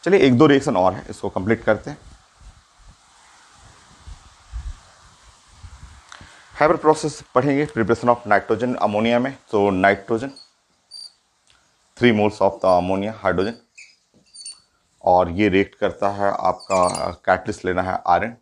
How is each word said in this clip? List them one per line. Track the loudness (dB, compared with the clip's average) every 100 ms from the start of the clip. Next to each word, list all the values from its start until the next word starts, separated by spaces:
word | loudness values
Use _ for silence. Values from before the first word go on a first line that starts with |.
चलिए | 2 2
एक | 4 4
दो |
रिएक्शन | 4 4 2 0
और | 0
है, | -2 -14
इसको | -10 -8
कंप्लीट | -6 -2 -2
करते | 0 -2 -4
हैं। | -16 -20 -20 _ _ -20 -20 _ _ -20 _ _ _ _ _ _ -20 -20 -20 _ -20 -20 -20 -20 _ _ -10 -10 -12 -18 _ -20 _ -20 _ _ -20 -20 -20 -20 -20 _ -20 -20 -20 -20 0
हैबर | 0 2
प्रोसेस | 0 0 -4 -8 -4
पढ़ेंगे | -2 0 0
प्रिपरेशन | -2 -2 -2 0 0
of | 0
nitrogen | 2 0 0 -4 -2
ammonia | -2 -2 0 0 0
में। | -2 -8 _
तो | 0 0
नाइट्रोजन, | 2 2 0 -2 -4 -4 -14 _ _ _ _ _ -20 -20 _ _ _ _ _ _ _ _ 0
three | 2
moles | 4 0 2
of | 0 2
the | 2 2
ammonia | 0 -4 -4
hydrogen, | -4 -2 -2 -4 -6 _ -20 -20 _ _ _ _ -20 -20 -20 _ _ _ _
और | 2 2 2
ये | 0 2
रिएक्ट | 2 0
करता | _ -6 -2 -6
है | -2 -4
आपका, | 0 -2 -4 -2 0 0 -2 -8
कैटलिस्ट | -6 0 0 -2 -6
लेना | -4 -2
है | -4 -4
iron | 0 0 0 -12